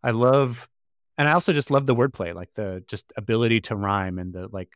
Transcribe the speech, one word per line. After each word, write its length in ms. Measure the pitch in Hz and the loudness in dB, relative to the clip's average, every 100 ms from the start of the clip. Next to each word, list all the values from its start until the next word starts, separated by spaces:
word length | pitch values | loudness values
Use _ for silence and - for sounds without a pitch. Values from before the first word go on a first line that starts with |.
I 80 | 123 | -2
love, 580 | 113 123 135 131 120 - _ _ _ _ - | 2 4 4 2 -4 -16 _ _ _ _ -2
and 100 | 147 | 2
I 60 | |
also 180 | 170 - | 2 2
just 180 | 147 135 | 0 2
love 140 | 139 135 | 0 2
the 100 | 120 | 2
wordplay, 380 | 135 - 87 | 2 0 -8
like, 200 | 87 92 | -8 -12
the 300 | - 104 92 - | -8 -6 -8 -10
just 240 | 104 - - | -12 -10 -12
ability 420 | 101 113 117 113 | -2 0 4 2
to 140 | - 107 | 0 -4
rhyme 440 | 101 101 95 92 | -2 -2 -2 -6
and 140 | 90 | -8
the, 140 | 90 92 | -10 -12
like, 180 | 101 90 | -12 -12